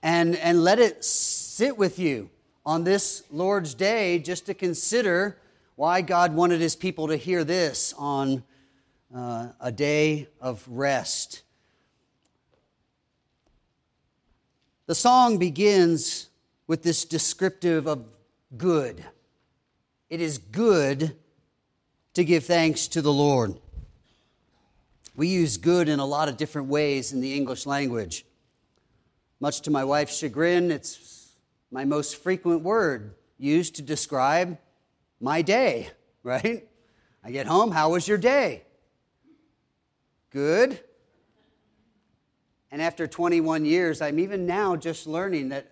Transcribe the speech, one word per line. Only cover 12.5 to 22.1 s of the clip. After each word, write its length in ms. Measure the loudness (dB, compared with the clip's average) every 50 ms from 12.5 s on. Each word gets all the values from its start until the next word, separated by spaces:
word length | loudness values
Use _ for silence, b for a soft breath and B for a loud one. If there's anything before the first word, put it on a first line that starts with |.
| _ _ _ _ _ _ _ _ _ _ _ _ _ _ _ _ _ _ _ _ _ _ _ _ _ _ _ _ _ _ _ _ _ _ _ _ _ _ _ _ _ _ _ _ _ _ _
The 100 | -4 -2
song 420 | 2 4 6 6 8 6 6 4 2
begins 920 | 0 -2 0 2 2 4 6 6 6 6 4 0 -2 -4 -6 -6 -10 _ _ _ _ _ _ _ _ -4
with 160 | -4 -2 0
this 200 | 0 0 0 -2
descriptive 840 | -2 -2 -2 -2 -2 -2 0 -2 -2 -2 0 0 2 2 2 0 -2
of 180 | -4 -4 -6 -16 -20 _ _ _ _ _ _ _ -12
good. 480 | -4 0 2 2 2 0 -2 -6 -12 -18 -20 -20 _ _ _ _ _ _ _ _ _ _ _ _ _ _ _ _ _ _ -10
It 120 | -6 -4
is 160 | -4 -4 -4 -6
good 800 | -10 -10 -4 0 4 4 4 4 4 2 0 0 -2 -4 -4 _ _ _ _ _ _ _ _ _ _ _ _ _ _ _ _ _ _ _